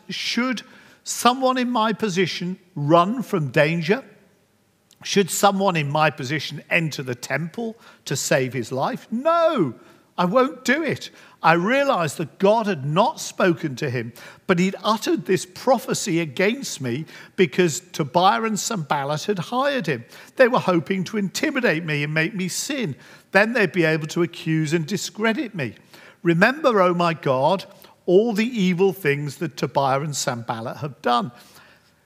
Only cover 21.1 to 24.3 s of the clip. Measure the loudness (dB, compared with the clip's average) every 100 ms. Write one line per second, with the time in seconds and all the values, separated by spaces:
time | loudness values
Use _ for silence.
21.1 | -2 -4 -2 -2 0 0 0 -2 -2 -2
22.1 | -2 -2 -2 -6 -6 -6 -4 -4 -6 -14
23.1 | -20 _ 0 2 0 0 2 0 0 -2
24.1 | -4 -4